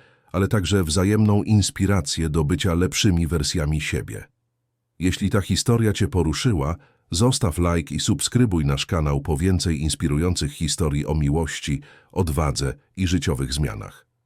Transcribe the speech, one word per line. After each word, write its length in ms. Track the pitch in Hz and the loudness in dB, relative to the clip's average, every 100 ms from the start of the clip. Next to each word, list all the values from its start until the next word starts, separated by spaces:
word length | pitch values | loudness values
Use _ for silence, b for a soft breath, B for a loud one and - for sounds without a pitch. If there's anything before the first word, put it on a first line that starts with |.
| b b b | b b b
ale 160 | 90 95 | -2 0
także 360 | 110 80 98 | 0 2 0
wzajemną 600 | 80 80 95 107 107 104 | 2 2 2 4 4 4
inspirację 840 | - 107 - - 95 98 73 - 80 | 4 4 4 0 0 0 0 -2 -2
do 140 | 80 | 0
bycia 300 | 73 90 95 | 0 0 0
lepszymi 540 | 85 90 - 110 85 80 | 2 0 2 2 4 2
wersjami 540 | 82 76 90 76 76 | 0 -2 -2 0 -2
siebie. 460 | - 65 50 52 - _ _ _ _ _ _ - | -2 -6 -6 -12 -14 _ _ _ _ _ _ -4
Jeśli 300 | 87 - 98 | -2 0 0
ta 120 | 107 | 0
historia 520 | - 92 - 117 110 | 0 0 2 2 2
cię 140 | 98 90 | 0 0
poruszyła, 680 | 90 78 73 127 87 69 85 b b b | 0 0 0 0 0 -2 -4 b b b
zostaw 460 | 85 120 - - - | 0 2 2 0 0
like 380 | 87 87 73 76 | 0 0 -2 -4
i 40 | |
subskrybuj 680 | - 76 - 120 123 87 71 | 0 0 0 2 2 2 0
nasz 200 | 69 - | 0 -2
kanał 360 | 87 76 71 | -2 0 -2
po 160 | 71 73 | -2 -2
więcej 440 | 92 92 92 73 | 2 0 0 -2
inspirujących 680 | 78 - 80 71 87 85 71 | -2 -2 0 0 0 -2 -4
historii 540 | - 78 - 78 71 - | -4 -4 -2 -2 -2 -2
o 100 | 78 | 0
miłości, 680 | 71 76 80 - - 71 B B B | 2 0 -2 -6 -4 -6 B B B
odwadze 640 | - 82 73 73 64 67 - b - | -2 -2 0 0 0 -4 -6 b -4
i 100 | 95 | 0
życiowych 460 | 90 - 65 67 | 0 0 -2 -2
zmianach. 520 | 71 69 53 50 - _ _ | -2 -4 -4 -12 -18 _ _